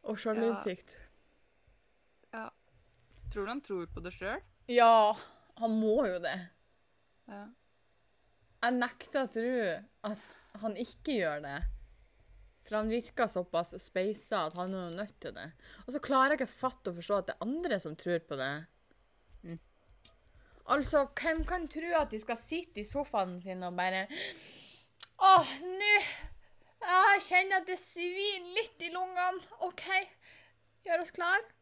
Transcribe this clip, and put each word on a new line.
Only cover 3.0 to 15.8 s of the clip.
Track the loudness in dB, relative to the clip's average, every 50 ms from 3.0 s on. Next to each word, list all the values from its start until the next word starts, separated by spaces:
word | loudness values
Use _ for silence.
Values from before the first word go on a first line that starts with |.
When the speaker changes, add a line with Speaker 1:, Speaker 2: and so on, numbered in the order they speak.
| _ _ _ -16 -12
Speaker 2:
Tror | -8 -6 -6 -4
du | -4
han | -6 -8
tror | -8 -6 -6 -6 -6
på | -8 -10 -12
det | -12 -12 -12
selv? | -8 -8 -6 -6 -8 -10 -16 _ _ _
Speaker 1:
Ja, | 2 6 8 10 10 10 10 8 6 2 -2 -10 -20 -20 -20 _ _ _
han | -4 -2 0 0
må | 2 4 4 4 4 4
jo | 2 0 -2
det. | -2 -4 -4 -4 -6 -12 _ _ _ _ _ _ _ _ _ _ _ _ _ _ _ -16
Speaker 2:
Ja. | -14 -14 -14 -16 -18 _ _ _ _ _ _ _ _ _ _ _ _ _ _ _ _ _ _ _ _ _
Speaker 1:
Jeg | 0 2 2
nekter | 2 0 0 -2 _ -20 -2 0 0
å | 0 0
tro | -2 -2 0 0 2 2 0 0 -2 -4 -8 -16 _ _ -8
at | -8 -8 -8 -12 -20 -20 -20 -20 _ -16
han | -6 -6 -4 -4
ikke | -4 -6 -8 -8 -10 -4 -2 0
gjør | 0 0 0 -2 -4
det. | -6 -8 -6 -4 -4 -4 -6 -8 -16 -20 -20 _ -20 _ _ _ -20 _ -20 -20 -20 -20 _ _
For | _ -4 -2 -2
han | 0 0
virker | -2 -2 -4 -6 0 0 0 0
såpass | 0 -4 -6 0 0 -2 -2 -2 -6
speisa | -10 -10 -6 _ -2 -2 -2 -2 -2 -2 -2 0 0 -2
at | -2 -4
han | -4 -4 -4 -4
er | -6 -6 -8
jo | -8
nødt | -8 -8 -10 -10 _
til | -12 -12 -10
det. | -10 -14 -14 -16 _ -20 -20 -20 -16